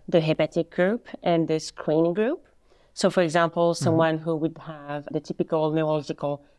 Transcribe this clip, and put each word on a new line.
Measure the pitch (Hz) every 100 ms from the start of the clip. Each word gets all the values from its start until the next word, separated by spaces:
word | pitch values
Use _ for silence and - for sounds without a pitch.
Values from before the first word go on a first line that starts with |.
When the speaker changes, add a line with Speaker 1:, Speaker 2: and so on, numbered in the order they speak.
| -
Speaker 1:
the | 175
hepatic | 156 151 156 175 165
group, | - 180 240 - -
and | - 165 160
the | 160
screening | - - - 156 170 175
group. | 220 349 - _ _ _ _ -
So, | 190
for | 185
example, | 170 170 170 170 170
Speaker 2:
Mm-hmm. | 165
Speaker 1:
someone | 175 160 160 160
who | 160 160
would | 160 165
have | - 151 143 147 143
the | 156
typical | - 190 170 160 156
neurological | 156 156 156 143 156 143 143 _